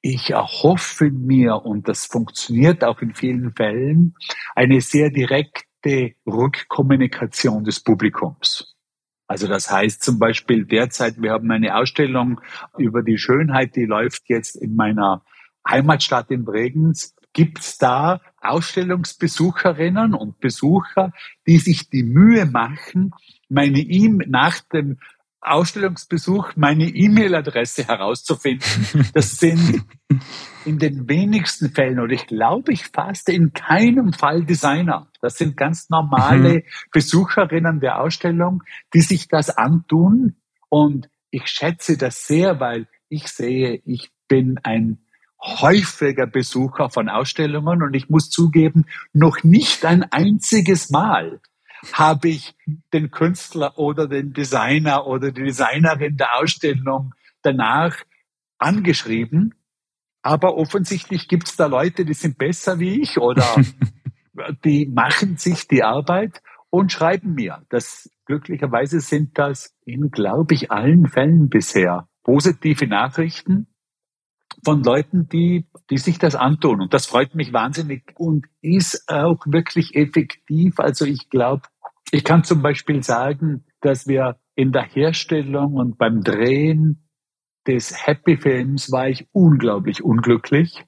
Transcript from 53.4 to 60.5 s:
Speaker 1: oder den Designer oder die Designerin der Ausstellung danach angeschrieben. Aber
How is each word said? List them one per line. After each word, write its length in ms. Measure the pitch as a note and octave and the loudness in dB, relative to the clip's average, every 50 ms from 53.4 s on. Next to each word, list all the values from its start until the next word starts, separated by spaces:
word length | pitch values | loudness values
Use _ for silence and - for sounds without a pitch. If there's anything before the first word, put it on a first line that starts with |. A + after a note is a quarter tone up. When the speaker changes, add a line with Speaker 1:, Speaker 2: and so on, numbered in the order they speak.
| - - - E3 D3 C#3 _ - | -8 -12 -8 -6 -6 -6 _ -4
Speaker 1:
oder 300 | D3+ D3 D3 D3+ D#3 C#3 | -4 -4 -2 -2 -4 -4
den 240 | C#3 C#3 C#3 C#3+ C3 | -4 -6 -6 -6 -6
Designer 720 | C#3+ C#3+ C3+ C3 B2+ A2 A#2 C#3 D#3 D#3 D3 C#3 C#3 C#3 C#3 | -8 -6 -4 -2 -2 0 0 0 0 2 0 0 -2 -2 -2
oder 240 | C3 C3 B2+ C#3 | -4 -4 -4 -6
die 120 | C3 B2+ C3+ | -6 -4 -6
Designerin 760 | C#3 B2+ B2 C3+ A2+ B2+ D3 D#3+ D#3+ D#3+ C#3+ D3 D3 D3 C3+ | -6 -2 0 -2 -2 2 2 2 2 2 0 -2 -4 -2 -2
der 180 | C#3 A#2+ A#2+ B2 | -2 0 0 0
Ausstellung 760 | D3+ D#3 - - - D3+ C#3 C3 C3 C3+ C3+ C3+ C3+ C3 - _ _ _ _ _ | -2 -2 -4 -2 -2 -2 -2 -2 -4 -4 -4 -4 -6 -8 -12 _ _ _ _ _
danach 540 | _ D3 C3+ B2+ A#2 A2 A#2+ C#3+ D#3+ E3+ E3 - - _ _ _ _ _ _ _ _ _ _ _ | _ -2 0 0 0 0 0 0 0 -2 -4 -6 -16 _ _ _ _ _ _ _ _ _ _ _
angeschrieben. 1000 | B2 D3 F#3+ G#3+ G3 F3 D3 - - A2+ A2 A2+ A#2 A2+ D3 E3 G3+ A3+ - _ _ _ _ _ _ _ _ _ _ _ _ _ | -2 -2 0 0 0 0 0 -2 -2 -4 -4 -4 -4 -2 0 0 0 0 -4 _ _ _ _ _ _ _ _ _ _ _ _ _
Aber 360 | _ C3+ D3+ D3+ F3+ F#3 | _ -2 0 2 2 0